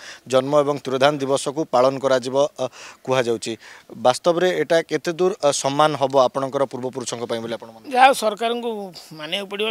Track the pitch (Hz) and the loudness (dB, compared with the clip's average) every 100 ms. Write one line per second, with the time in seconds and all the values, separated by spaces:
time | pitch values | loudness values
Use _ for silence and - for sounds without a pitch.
0 | - - - 131 135 147 143 143 131 131 | -14 -20 0 2 4 2 2 -2 -2 2
1 | 143 151 135 139 151 143 156 123 131 135 | 2 2 -2 -2 -2 -4 0 4 4 2
2 | 131 131 127 135 147 - 127 - - - | 2 0 2 0 0 -2 -8 -8 -20 -16
3 | - 131 117 113 117 110 - - _ - | -2 0 0 -2 -4 -10 -14 -20 _ 0
4 | 123 127 175 170 180 165 147 165 - 147 | 2 2 0 2 0 0 2 0 0 -4
5 | 175 160 185 208 143 - 139 143 156 139 | -4 0 0 2 0 0 -2 2 2 2
6 | 135 135 123 139 135 139 135 127 127 123 | 2 4 4 2 -4 -2 -2 -4 -8 -8
7 | 117 117 117 117 113 113 113 113 294 247 | -8 -8 -6 -6 -6 -10 -12 -20 -4 2
8 | 269 247 214 208 233 240 233 214 196 156 | 4 4 -2 -2 -4 -4 -6 -8 -10 -14
9 | - 156 151 196 190 202 220 | -20 -16 -8 -8 -8 -6 -6